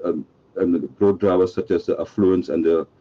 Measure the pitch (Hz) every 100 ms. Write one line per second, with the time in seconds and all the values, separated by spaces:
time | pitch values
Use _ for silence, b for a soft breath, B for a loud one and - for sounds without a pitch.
0 | 85 80 - _ _ 95 90 85 69 -
1 | 101 95 98 90 92 - - 87 - -
2 | 85 - 92 90 - 82 82 82 - _